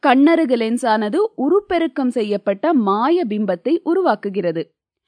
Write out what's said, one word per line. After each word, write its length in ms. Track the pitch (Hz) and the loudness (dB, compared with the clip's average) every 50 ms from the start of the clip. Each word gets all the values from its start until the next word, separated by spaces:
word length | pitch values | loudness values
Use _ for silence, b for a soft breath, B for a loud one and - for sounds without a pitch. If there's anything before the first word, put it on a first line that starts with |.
| - | 2
கண்ணருகு 520 | 294 247 262 277 302 339 330 330 240 254 233 | 2 4 6 6 4 4 4 2 0 0 0
லென்ஸானது 640 | 226 220 233 240 - 240 214 220 220 214 208 320 415 440 _ | 0 -2 -2 -2 0 0 0 0 0 -2 -2 -2 -2 -2 _
உருப்பெருக்கம் 760 | - 254 285 349 403 403 _ 381 339 330 320 - - 269 247 | -4 -2 0 0 0 0 _ -2 -2 -2 -2 -4 -2 -2 -2
செய்யப்பட்ட 640 | 233 247 220 214 208 196 _ - 196 196 - 208 - | -2 -2 -2 -2 -4 -4 _ -4 -4 -2 0 0 2
மாய 520 | 262 220 196 196 208 226 277 339 359 359 | 2 2 2 0 0 0 0 0 0 0
பிம்பத்தை 480 | 220 208 208 214 196 185 175 _ 240 311 339 _ | -2 -2 -4 -2 -2 -4 -4 _ -2 -2 -2 _
உருவாக்குகிறது. 800 | 294 339 370 370 320 220 208 - 202 196 196 185 175 165 165 156 _ _ _ _ _ _ _ _ | 0 -2 0 2 0 0 -2 -4 -8 -6 -4 -4 -4 -4 -4 -6 _ _ _ _ _ _ _ _